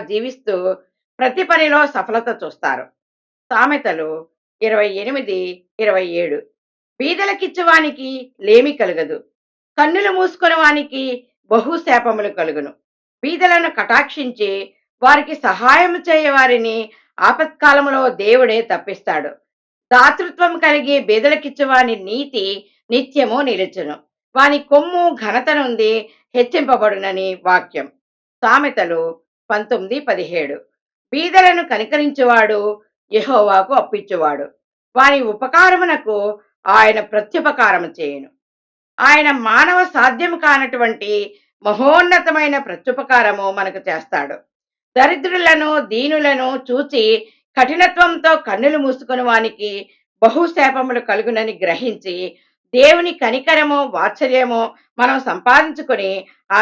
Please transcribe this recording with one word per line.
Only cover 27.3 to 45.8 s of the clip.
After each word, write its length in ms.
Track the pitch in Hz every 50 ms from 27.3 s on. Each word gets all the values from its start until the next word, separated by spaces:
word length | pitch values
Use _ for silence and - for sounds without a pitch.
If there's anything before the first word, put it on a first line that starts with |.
| 185 185 -
వాక్యం. 420 | 180 180 180 180 - - 151 135 139 _ _ _ _ _ _ _ _ _ _ -
సామెతలు 580 | 220 226 190 190 185 - 220 185 170 170 165 165 165 165 - _ _ _ _ _ -
పంతొమ్మిది, 480 | 214 208 214 214 247 196 185 190 240 294
పదిహేడు. 560 | 294 247 196 185 170 151 175 165 151 139 143 - - _ _ _ _ _ _ _ _ _ -
బీదలను 500 | 294 330 349 311 381 370 359 349 349 339 -
కనికరించువాడు 880 | 240 208 220 - 302 294 294 294 285 277 254 240 233 226 214 208 214 208 202 214 208 214 _ _ _ _ _ _
యెహోవాకు 640 | 202 214 196 277 262 214 208 202 190 190 190 190 277
అప్పిచ్చువాడు, 720 | 247 - - 220 202 196 - 196 170 156 147 147 143 139 - _ _ _ _ _ _ _ _ -
వాని 240 | 247 262 285 285 277 254 220
ఉపకారమునకు 840 | 208 208 - 254 - 339 359 370 370 349 370 349 311 285 - 214 214 208 202 208 208 208 _ _ _ _ - 190 196
ఆయన 220 | 220 220 214 214 214
ప్రత్యుపకారము 880 | 214 - 214 214 208 214 - 339 240 - 262 254 233 208 185 175 175 160 165
చేయును. 320 | - 160 143 143 139 135 - _ _ _ _ _ _ _ _ _ _ _ _ _ -
ఆయన 300 | - 277 294 302 294 294
మానవ 480 | 277 247 226 220 220 254 311 349 359 359 370
సాధ్యము 540 | 359 - 269 240 262 240 226 349 359 339 330 311
కానటువంటి 640 | 294 277 277 269 247 262 247 233 226 220 - 202 208 208 208 202 196 - _ _ _ _ _ 208
మహోన్నతమైన 920 | 208 214 208 254 277 311 349 359 359 359 339 339 330 311 311 302 294 285
ప్రత్యుపకారము 880 | 277 277 190 175 170 - 254 254 269 - - 262 240 220 208 202 196 196 196
మనకు 280 | 196 202 196 190 190 190 185 185
చేస్తాడు. 480 | 165 160 160 _ - 151 143 143 143 - _ _ _ _ _ _ _ _ _ _ -
దరిద్రులను, 760 | 254 269 294 359 285 269 359 359 359 349 330 320 302 311 302 302 294